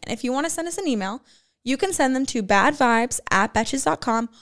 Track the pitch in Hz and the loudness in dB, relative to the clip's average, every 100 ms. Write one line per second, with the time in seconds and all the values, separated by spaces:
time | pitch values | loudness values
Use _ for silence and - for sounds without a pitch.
0 | - - 247 269 320 330 339 370 339 214 | -10 -6 -2 -2 -2 -4 -6 -4 -2 -2
1 | 190 247 _ _ _ _ 240 269 381 339 | -4 -8 _ _ _ _ -4 0 0 2
2 | 262 262 269 233 196 202 277 302 247 226 | 2 2 0 -2 2 4 4 4 2 2
3 | 240 - - 196 220 220 226 269 302 320 | 0 -4 0 2 2 0 -2 -2 -2 -2
4 | 240 226 233 _ | -2 -2 -4 _